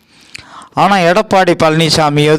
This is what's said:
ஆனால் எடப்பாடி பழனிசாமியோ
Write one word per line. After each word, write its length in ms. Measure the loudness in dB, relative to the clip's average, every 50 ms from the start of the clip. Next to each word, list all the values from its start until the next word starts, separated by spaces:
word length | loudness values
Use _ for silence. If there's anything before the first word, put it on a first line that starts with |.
| _ _ _ _ -20 _ -20 -20 -20 -20 -20 -20 -20 -10 _ -2
ஆனால் 240 | 0 0 0 0 0 0
எடப்பாடி 440 | 0 0 -2 0 0 0 2 0 0 0 0
பழனிசாமியோ 720 | 0 0 0 0 0 0 0 -2 0 0 0 0 0 0